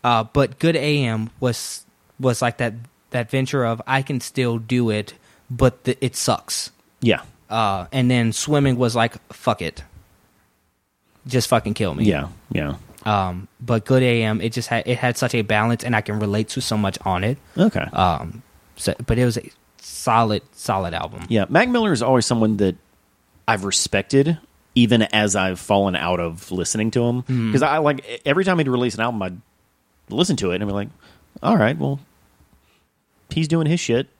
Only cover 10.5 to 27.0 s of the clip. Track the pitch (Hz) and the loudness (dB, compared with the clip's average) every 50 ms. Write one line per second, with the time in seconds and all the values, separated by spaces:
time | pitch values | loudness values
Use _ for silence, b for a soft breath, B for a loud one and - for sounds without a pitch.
10.5 | _ _ _ _ _ _ _ _ _ _ _ _ _ _ _ 131 120 127 113 - | _ _ _ _ _ _ _ _ _ _ _ _ _ _ _ -2 -2 -2 2 2
11.5 | 127 117 - 110 104 - 110 90 71 73 110 104 90 71 69 87 - - _ _ | 0 0 2 -2 -4 -2 -2 -2 0 2 2 2 2 2 -2 -8 -12 -18 _ _
12.5 | - - 76 71 69 - - - - - - 110 104 101 95 92 87 90 101 - | -4 -4 -4 -4 -6 -8 -12 -20 -20 -8 -2 0 0 0 0 -2 -6 -8 -12 -14
13.5 | _ _ 123 120 123 113 107 - 131 131 127 123 120 117 113 110 107 107 85 117 | _ _ -4 -2 -2 -2 2 2 2 4 4 4 2 2 2 0 -2 -2 -2 -4
14.5 | 113 127 117 - 120 117 - - 123 120 - 123 120 - - 123 - 120 107 104 | -4 -4 -4 -2 -4 -4 -2 -2 -2 0 0 -2 -2 0 -2 -2 0 -2 0 0
15.5 | 110 107 107 117 120 117 - 131 120 107 104 - 104 107 107 104 101 110 110 - | 0 2 2 2 0 -2 -2 0 0 0 0 -2 -4 -2 -2 0 0 -2 -2 -2
16.5 | - 135 - - 113 107 104 98 95 - - - 92 90 95 110 139 - _ _ | -4 -8 -4 -2 -2 0 0 0 -2 -4 -4 -2 -2 0 0 -2 -4 -4 _ _
17.5 | - - 180 226 - - - - - - 92 90 82 69 - 80 90 113 - _ | 0 2 2 2 2 0 -6 -4 0 0 2 2 2 -2 -4 -10 -12 -14 -18 _
18.5 | _ _ _ _ _ - - - - - 117 - 117 117 127 123 113 117 - - | _ _ _ _ _ -6 -4 -4 -4 -4 -2 -2 0 2 2 2 0 -2 -8 -10
19.5 | - _ _ _ _ _ - - - - - 127 113 113 117 107 107 98 - _ | -20 _ _ _ _ _ -20 -16 -14 -6 -2 2 4 4 4 4 0 -2 -4 _
20.5 | _ - - - 104 95 95 87 82 82 - 87 - 98 87 - 117 107 95 - | _ -12 -4 -2 -2 -2 -2 -4 -4 -6 -8 -8 -10 -14 -6 0 2 2 2 4
21.5 | 131 170 233 254 247 240 220 208 165 113 120 120 131 123 110 - 127 117 110 107 | 4 4 4 4 2 2 2 2 2 2 2 4 4 4 4 2 2 2 2 2
22.5 | 110 98 101 95 90 - _ _ _ _ _ _ _ _ _ _ _ _ _ - | 2 2 2 0 0 -2 _ _ _ _ _ _ _ _ _ _ _ _ _ 0
23.5 | 113 98 95 101 95 - - - - 98 98 - - 135 139 156 170 156 - _ | 0 0 0 -2 -2 -2 -2 0 -2 -2 -2 2 2 4 4 4 0 -2 -6 _
24.5 | _ _ _ _ _ 123 120 107 120 113 110 - - 107 107 104 92 104 92 92 | _ _ _ _ _ 4 4 6 6 4 4 4 2 0 2 2 0 0 0 -2
25.5 | 92 87 - - 104 101 98 98 90 76 71 87 90 87 85 85 82 85 - - | -4 -6 -2 2 2 4 4 2 0 -2 0 0 0 0 -2 -4 -6 -10 -12 -8
26.5 | 90 90 85 - - 110 107 113 - 127 | -6 -4 -4 -2 -2 -2 -2 0 0 0